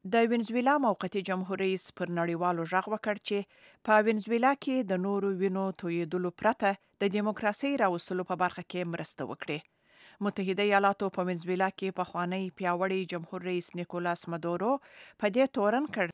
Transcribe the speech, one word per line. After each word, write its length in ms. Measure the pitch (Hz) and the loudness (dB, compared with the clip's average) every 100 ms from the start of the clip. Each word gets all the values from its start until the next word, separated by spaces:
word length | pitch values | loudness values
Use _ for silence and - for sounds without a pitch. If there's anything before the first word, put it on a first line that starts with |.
د 200 | 190 233 233 | 2 4 4
وینزویلا 420 | 233 214 233 247 294 | 2 0 0 2 4
موقتي 380 | 254 190 185 202 185 | 2 0 -2 -4 -2
جمهور 340 | 185 185 190 | -4 -2 -2
رئیس 200 | 190 190 - - | 0 0 -6 -6
پر 120 | 175 | -4
نړیوالو 480 | 175 170 165 175 170 165 | 0 0 2 0 0 0
غږ 160 | 185 196 | 0 0
وکړ 260 | 214 220 202 - | -4 -2 -4 -2
چې 120 | 202 196 _ - _ - | -4 -4 _ -20 _ 4
په 100 | 214 214 | 6 6
وینزویلا 420 | 214 208 233 254 277 | 0 0 2 2 2
کې 240 | - 262 202 | 0 -2 0
د 80 | 185 | 0
نورو 260 | 190 202 202 185 | 0 0 0 0
وینو 240 | 196 190 190 180 | 0 0 -2 -4
تویېدلو 480 | 175 170 165 180 180 - | -4 -2 -2 -2 -2 2
پرته 300 | 214 226 202 196 _ _ | 2 4 0 0 _ _
د 100 | 196 | 0
دیموکراسۍ 640 | 202 208 202 214 208 277 277 | 2 0 0 -2 0 -2 2
راوستلو 420 | 196 175 - 185 180 | 2 2 -2 -4 -2
په 60 | 175 | 0
برخه 240 | 180 - | 0 -2
کې 260 | 175 180 175 | -8 -4 -4
مرسته 340 | 165 156 - 127 | -6 -8 -8 -8
وکړي. 300 | 135 - 151 - _ _ _ - - 202 | -8 -6 -8 -8 _ _ _ -20 -4 -4
متحده 380 | 202 185 185 208 | -2 -2 0 4
ایالاتو 440 | 196 202 202 196 - | 6 4 2 -2 -2
په 100 | 180 | -2
وینزویلا 400 | 175 175 185 190 | -4 -2 0 0
کې 220 | - 190 185 | 0 -6 -4
پخوانی 420 | 180 175 175 190 185 - | -4 -4 -2 -2 -6 -2
پیاوړی 520 | 185 175 190 190 180 | -2 0 0 -2 -2
جمهور 340 | 175 165 185 180 | -6 -8 -10 -4
رئیس 200 | 180 - 175 | -4 -4 -10
نیکولاس 440 | 175 175 175 170 - | -6 -4 -2 -2 -6
مادورو 360 | 170 170 175 208 269 | -4 -4 -2 0 -2
په 460 | - - - - 208 214 | -6 -20 -20 -4 0 2
دې 180 | 269 254 | 2 2
تورن 280 | 208 240 302 226 | 2 2 -2 -2
کړ 100 | 175 | -4